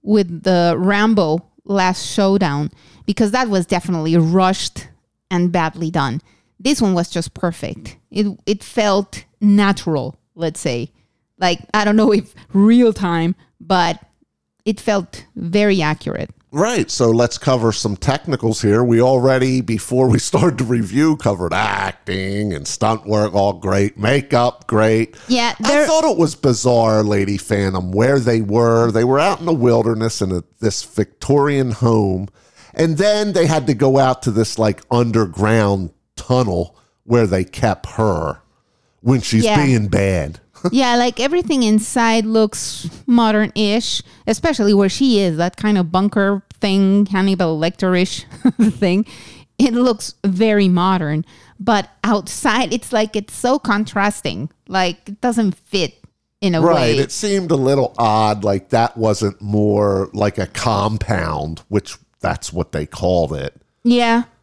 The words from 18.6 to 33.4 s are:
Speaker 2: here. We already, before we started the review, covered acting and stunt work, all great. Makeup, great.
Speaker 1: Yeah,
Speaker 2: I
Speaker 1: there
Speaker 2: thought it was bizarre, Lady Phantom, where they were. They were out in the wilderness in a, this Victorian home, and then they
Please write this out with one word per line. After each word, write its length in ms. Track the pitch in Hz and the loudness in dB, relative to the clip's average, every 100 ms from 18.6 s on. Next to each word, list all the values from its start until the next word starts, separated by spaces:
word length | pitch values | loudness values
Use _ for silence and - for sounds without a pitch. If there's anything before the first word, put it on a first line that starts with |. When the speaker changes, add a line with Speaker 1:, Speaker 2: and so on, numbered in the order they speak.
Speaker 2:
here. 200 | 107 107 | 2 2
We 160 | 123 117 | 4 4
already, 640 | 127 131 131 131 131 127 | 4 4 2 2 2 0
before 480 | 120 110 - 127 131 | -2 -4 -2 0 2
we 80 | 113 | 2
started 400 | - - 175 131 | 0 0 0 0
the 60 | |
review, 520 | 120 120 98 113 156 156 | -2 -2 -2 0 0 2
covered 380 | - 95 87 | -2 -2 -2
acting 1000 | 87 107 98 98 - - 95 95 101 104 | -2 -2 -2 -6 -8 -8 -6 -4 -4 -4
and 160 | 78 71 | -6 -8
stunt 380 | - 110 110 101 | -2 -2 -2 -2
work, 300 | 107 104 95 | 0 0 2
all 180 | 98 | 0
great. 420 | 90 92 98 101 - | -2 -2 0 0 -2
Makeup, 680 | 107 139 139 123 123 - - | -2 -2 0 0 0 -2 -4
great. 500 | 107 110 110 113 - - | 0 2 2 -2 -8 -4
Speaker 1:
Yeah, 260 | 247 233 - | -2 -2 -2
Speaker 2:
I 40 | 220 | 0
Speaker 1:
there 140 | 285 302 | 2 2
Speaker 2:
thought 180 | 320 | 2
it 140 | 320 175 | 2 0
was 160 | 160 | 0
bizarre, 720 | - 143 120 127 120 113 110 | 0 0 0 2 2 2 2
Lady 340 | 107 104 98 101 | 2 0 0 -4
Phantom, 540 | - 101 98 92 92 | -2 -2 0 -2 -4
where 260 | 95 123 139 | 0 2 2
they 220 | 120 113 | 2 0
were. 480 | 101 110 117 117 117 | 0 2 2 2 2
They 140 | 110 | 2
were 160 | 120 135 | 2 2
out 200 | 175 190 | 2 -2
in 60 | 165 | -4
the 80 | |
wilderness 680 | 160 123 117 113 110 110 - | 0 2 2 0 -2 -4 -4
in 120 | 98 | -4
a, 120 | 90 - _ | -4 -8 _
this 240 | 110 - | -6 -6
Victorian 880 | - - 101 _ - 143 143 139 127 | -8 -4 -4 _ 0 2 2 0 -2
home, 560 | 110 120 113 101 95 101 _ _ _ - | 0 0 2 0 -4 -8 _ _ _ -18
and 240 | - 165 156 | -2 -2 2
then 360 | 202 208 214 | 0 2 0
they 120 | 185 | 0